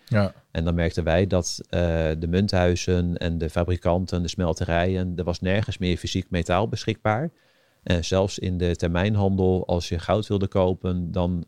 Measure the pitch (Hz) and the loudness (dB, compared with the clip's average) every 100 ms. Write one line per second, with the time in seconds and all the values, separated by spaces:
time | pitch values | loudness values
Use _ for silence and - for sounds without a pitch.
0 | - 107 98 - _ 82 82 85 85 - | -2 0 0 -4 _ -4 0 0 0 0
1 | 80 82 92 92 - - - 90 87 82 | 2 2 2 2 0 -6 -6 -2 0 2
2 | 80 80 82 87 101 95 90 87 - 90 | 0 0 0 0 2 2 2 2 0 0
3 | 87 87 85 82 80 87 87 90 90 87 | 0 -2 -4 -2 -2 -2 0 0 0 0
4 | 90 87 85 - 87 80 - 85 90 92 | 0 -2 -2 -2 -2 0 0 0 0 0
5 | 90 87 87 85 92 98 - - 90 85 | -2 -4 -4 -2 0 0 -2 -2 -2 -2
6 | - 95 - 90 85 90 110 - - 110 | -2 -4 -2 -4 0 0 0 -2 -4 -2
7 | 110 107 160 - _ _ _ _ - 87 | 0 0 -2 -8 _ _ _ _ -2 0
8 | 80 95 101 - 95 90 87 85 87 85 | 2 2 2 -2 -4 0 0 0 0 2
9 | 98 107 98 95 92 92 - 87 - 85 | 2 2 2 4 4 2 2 -2 -2 -4
10 | - 95 104 101 95 101 92 90 92 90 | 0 0 0 -2 0 2 2 0 -2 -2
11 | 87 87 87 90 | -2 -2 0 -2